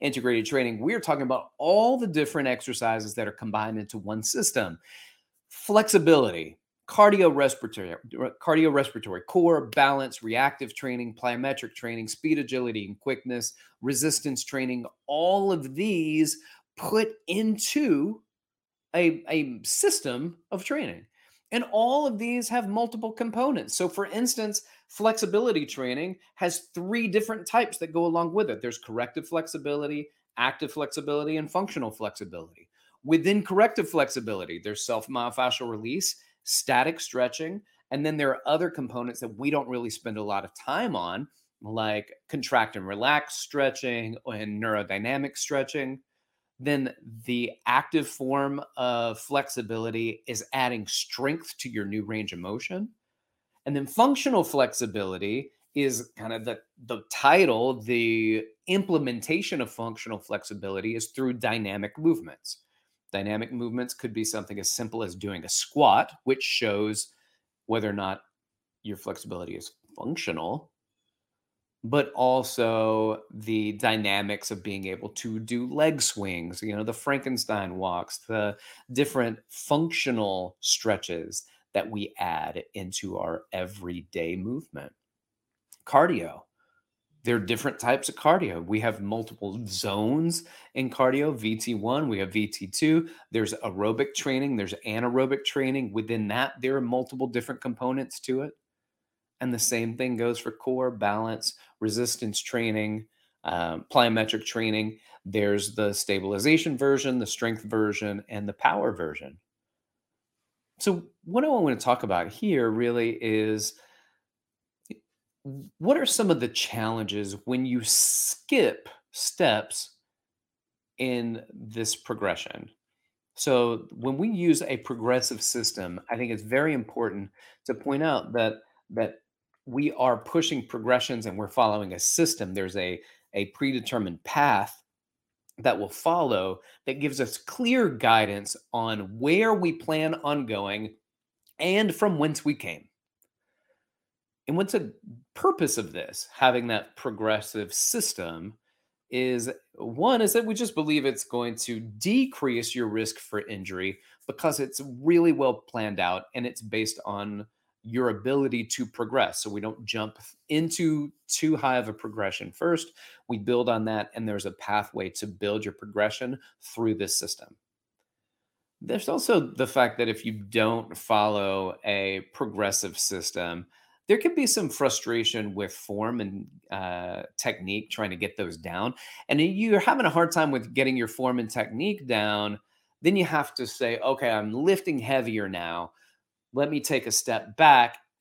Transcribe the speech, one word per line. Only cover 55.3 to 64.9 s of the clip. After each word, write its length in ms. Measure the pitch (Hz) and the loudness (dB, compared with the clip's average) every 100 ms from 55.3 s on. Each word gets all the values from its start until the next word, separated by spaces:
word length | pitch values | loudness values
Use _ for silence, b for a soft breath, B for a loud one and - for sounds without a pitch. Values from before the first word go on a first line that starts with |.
| 127 135 b _ | -4 -6 b _
is 360 | 143 135 117 117 - | 0 0 0 -6 -12
kind 160 | 113 | -8
of 120 | 113 | -6
the, 160 | 113 107 - _ 120 | -6 -8 -12 _ -10
the 160 | 110 - | -10 -8
title, 720 | - 143 180 165 113 131 123 | 4 8 8 8 4 2 0
the 600 | 107 120 113 113 110 110 - _ - | 0 2 4 4 2 2 -2 _ 0
implementation 920 | 196 190 160 127 120 131 165 - 156 | 2 4 2 2 -2 -2 -2 -2 -4
of 100 | 110 | -4
functional 480 | - 113 107 117 104 | -6 -8 -8 -10 -10
flexibility 760 | - 104 - 101 98 98 113 | -6 -8 -6 -10 -6 -4 -2
is 140 | 113 - | -4 -6
through 260 | 131 131 | -2 -2
dynamic 640 | 120 117 113 101 101 104 151 | 0 0 0 -2 -4 -6 0
movements. 600 | 160 165 82 - - - _ _ _ _ _ | 2 2 -2 -14 -14 -14 _ _ _ _ _
Dynamic 400 | 98 101 107 117 | -4 -2 -2 -4
movements 400 | 120 120 123 123 | -6 -4 -4 -6
could 200 | - 117 | -6 -6
be 120 | 110 | -4
something 360 | 107 110 95 104 | -4 -4 -8 -6
as 100 | 92 | -4
simple 320 | - 113 | -4 -4